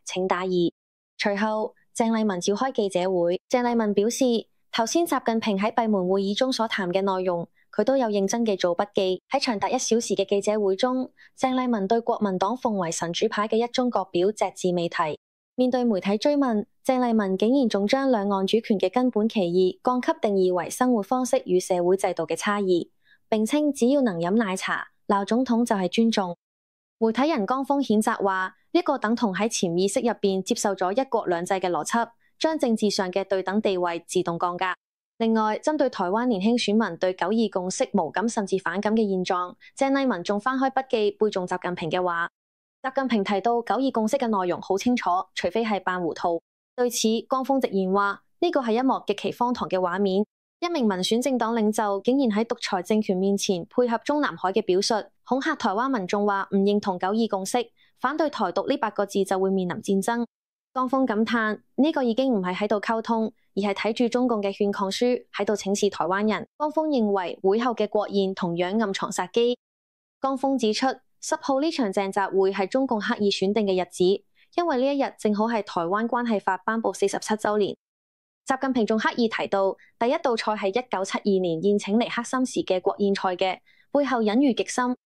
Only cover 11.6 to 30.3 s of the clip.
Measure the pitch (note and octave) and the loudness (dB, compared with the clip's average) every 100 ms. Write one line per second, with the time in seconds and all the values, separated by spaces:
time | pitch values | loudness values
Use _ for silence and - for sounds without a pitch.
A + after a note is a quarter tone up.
11.6 | B3+ A3+ F#3+ A#3 A3+ A3+ G#3 F#3 G3 B3 | 0 -2 0 0 0 0 0 0 0 0
12.6 | B3 G3+ E3+ E3+ E3+ - A3 - G#3+ A3 | -2 -2 -2 -4 -6 -2 -2 -2 0 0
13.6 | A#3+ B3+ B3 G#3+ F#3 - F3+ - G3 - | 0 0 0 0 -2 0 0 0 -2 0
14.6 | F3+ F3 E3+ - D#3+ - _ _ _ - | -2 0 -2 -2 -4 -4 _ _ _ 0
15.6 | B3+ B3+ B3 F#3+ G3 G#3+ D4 D4 C4+ G#3+ | 0 2 2 0 0 0 2 2 2 0
16.6 | - _ - B3+ B3 A3+ G3 F#3+ A3 C#4 | -4 _ -2 0 2 2 2 2 2 2
17.6 | A#3 G3+ G3+ C4+ C4+ A#3 G3 G3 F#3+ A3 | 2 0 0 2 2 0 0 0 0 0
18.6 | - G3 F#3 B3 B3+ G#3+ A3 A3+ F3 F3+ | 0 0 0 0 0 2 0 0 0 2
19.6 | F#3 - - B3+ B3 D#4+ A3 G3 F#3 F3+ | 2 2 -2 0 -2 -2 0 2 2 0
20.6 | D#3+ - B3+ A#3 G3 B3+ B3+ C4 - F3+ | -4 -2 0 2 0 -2 0 -2 2 0
21.6 | - F3+ F3 F#3+ G3 F3 D#3+ E3 - G#3 | 2 0 2 2 0 -2 -4 -2 -2 -2
22.6 | F#3+ F3 - _ _ _ _ A3 A3 D4 | 2 0 0 _ _ _ _ 0 2 2
23.6 | D4 C#4 A#3 C#4+ B3 E3+ E3+ G#3+ G#3 F#3+ | 2 2 2 4 2 0 0 0 0 -2
24.6 | - E3+ - _ - G3+ G3+ A3+ C4 A#3 | -4 -6 -6 _ -2 0 2 0 2 2
25.6 | A#3+ G#3 F3+ - A3+ A3 F3+ E3+ _ _ | 2 0 0 2 2 2 -2 -8 _ _
26.6 | _ _ _ _ A3+ A3 D4 D#4 G3 C4 | _ _ _ _ 0 2 2 2 0 -2
27.6 | C4+ C#4+ B3+ G#3+ A3 A3 G3 F#3+ F#3 - | 0 0 2 2 2 0 0 0 -4 -8
28.6 | _ E4 F4 C4+ G#3 A#3 A3+ F3+ A3+ - | _ 0 0 0 0 0 0 0 -2 0
29.6 | F3+ E3+ G3 - A#3 G3+ G3 | 0 2 0 0 0 0 0